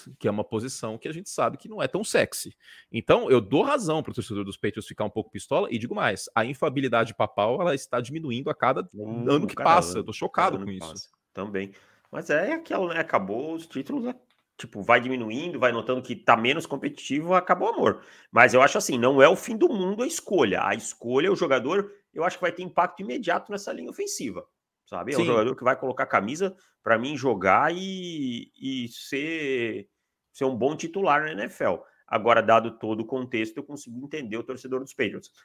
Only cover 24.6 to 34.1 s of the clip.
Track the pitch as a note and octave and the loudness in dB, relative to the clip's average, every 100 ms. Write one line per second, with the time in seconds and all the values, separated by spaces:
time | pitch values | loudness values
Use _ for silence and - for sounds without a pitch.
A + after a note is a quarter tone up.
24.6 | _ _ _ F#2 F#2+ C#3+ E3+ A#2 A2+ C3 | _ _ _ -8 -4 0 2 4 2 0
25.6 | B2 C3 C3 B2 C3+ G#2+ G2+ D#3 F#3+ F#3+ | 0 0 -2 -4 0 0 0 -2 -4 -6
26.6 | _ _ A2 A2+ B2+ D3 C3 G2+ F#2+ G2+ | _ _ 2 2 2 -2 0 2 4 6
27.6 | D3+ F3 F#3+ F#3 F3+ D#3+ C3 A#2 - _ | 4 0 -6 -8 -8 -6 -6 -6 -12 _
28.6 | C3 C3 A#2+ - - C3+ D3+ E3 C#3+ C3 | -8 -6 -8 -10 -8 -6 -4 -4 -2 -2
29.6 | A#2 G#2 G2 _ _ _ _ - C3+ B2 | -2 -4 -10 _ _ _ _ -4 -2 0
30.6 | C3 D#3 E3 G3 F#3 D3 D3+ F3+ A3 - | 0 0 -6 -2 2 2 0 -6 -8 -2
31.6 | C3 F3 - _ _ A2+ A2 A2+ G#2 A2+ | -2 -2 -6 _ _ 0 6 6 8 6
32.6 | A2+ A2+ A2 A2 A2+ C3 B2+ A#2 A2 - | 6 -4 -6 -4 -4 -6 -4 -4 -4 -6
33.6 | C3+ C#3+ - A#2+ C#3+ | -14 -16 -14 -14 -12